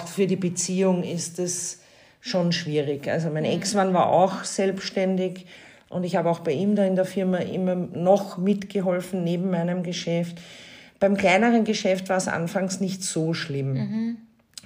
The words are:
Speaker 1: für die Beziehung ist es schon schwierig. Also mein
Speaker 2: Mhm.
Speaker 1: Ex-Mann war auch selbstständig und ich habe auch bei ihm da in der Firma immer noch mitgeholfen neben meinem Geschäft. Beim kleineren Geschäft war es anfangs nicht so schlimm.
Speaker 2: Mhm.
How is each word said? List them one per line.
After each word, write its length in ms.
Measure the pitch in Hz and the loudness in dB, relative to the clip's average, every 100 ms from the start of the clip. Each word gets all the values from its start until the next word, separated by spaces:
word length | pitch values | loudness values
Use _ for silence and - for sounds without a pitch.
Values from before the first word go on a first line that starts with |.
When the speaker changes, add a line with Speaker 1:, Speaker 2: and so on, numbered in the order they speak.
| - | -2
Speaker 1:
für 200 | - 190 | -2 0
die 80 | 185 | 0
Beziehung 680 | 180 175 - 185 190 180 | -2 -2 -2 2 2 2
ist 360 | 151 170 - - | 0 -4 -6 -6
es 400 | 175 - - - - - - _ | -4 -4 -8 -10 -18 -20 -20 _
schon 300 | - 185 175 | -4 0 0
schwierig. 560 | 170 156 151 143 139 139 | 0 -2 -2 0 -2 -2
Also 220 | 160 160 | -2 0
mein 140 | 156 | 0
Speaker 2:
Mhm. 60 | 151 | 0
Speaker 1:
Ex-Mann 420 | 120 - 202 190 | 0 0 2 4
war 140 | 180 110 | 4 4
auch 340 | 151 190 190 | 6 4 0
selbstständig 1040 | - - 196 190 - - 190 185 185 180 - - - - _ | -6 -2 0 -2 -4 -2 0 0 -2 -4 -14 -20 -20 -20 _
und 140 | 180 | -6
ich 120 | 175 185 | -2 0
habe 140 | 170 | 0
auch 100 | 170 | 0
bei 120 | 165 | 0
ihm 240 | 143 202 208 | 0 2 4
da 80 | 190 | 4
in 100 | 185 | 2
der 100 | 185 | 0
Firma 320 | 202 185 180 | 0 0 0
immer 380 | - 185 185 180 | -2 -2 0 -2
noch 640 | 175 - 175 202 196 - | -4 0 4 4 2 -2
mitgeholfen 840 | 185 202 - 202 185 180 180 190 | 0 0 -2 -2 0 0 -2 -2
neben 260 | 170 175 185 | -2 0 0
meinem 320 | 175 175 180 | 0 0 -2
Geschäft. 560 | 180 175 - 170 170 - - - - - - _ | -4 -6 -2 -2 -2 -6 -18 -20 -20 -20 -20 _
Beim 180 | 202 202 | 2 4
kleineren 460 | 190 220 233 233 | 4 4 6 4
Geschäft 460 | 214 214 196 185 190 | 2 0 2 0 0
war 80 | 185 | -2
es 100 | - | 0
anfangs 520 | - 170 185 185 185 | -2 -2 -2 -2 -2
nicht 240 | 190 190 | -4 -4
so 300 | - 160 160 | -4 -2 0
schlimm. 400 | 165 - 139 139 | -2 -4 -4 -2
Speaker 2:
Mhm. 440 | 131 110 220 233 233 - _ _ - | -2 -2 -2 -4 -6 -12 _ _ -20